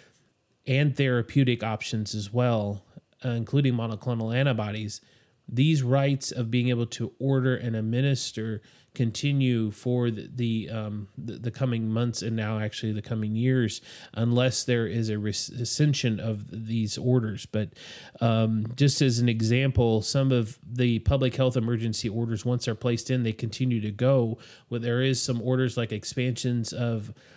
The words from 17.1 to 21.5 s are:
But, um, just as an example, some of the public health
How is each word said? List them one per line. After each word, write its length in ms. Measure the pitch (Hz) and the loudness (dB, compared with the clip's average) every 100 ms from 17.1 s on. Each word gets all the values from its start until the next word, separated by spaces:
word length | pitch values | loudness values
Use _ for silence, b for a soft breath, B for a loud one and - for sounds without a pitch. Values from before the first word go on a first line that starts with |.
| 127 110 98 - | 2 2 -4 -6
But, 240 | 107 107 - B B B B | -4 -4 -8 B B B B
um, 460 | 117 113 110 110 110 123 | 2 4 2 2 -2 2
just 240 | 143 - | 2 4
as 180 | 135 117 | 2 4
an 100 | 120 | 2
example, 760 | 113 113 120 135 127 117 113 | 2 2 4 2 4 4 4
some 280 | 107 139 135 | 2 2 2
of 280 | 123 110 - - | 2 0 -4 -8
the 300 | 120 123 113 | 0 2 2
public 360 | - 139 131 - | 2 2 2 2
health 200 | 131 | 2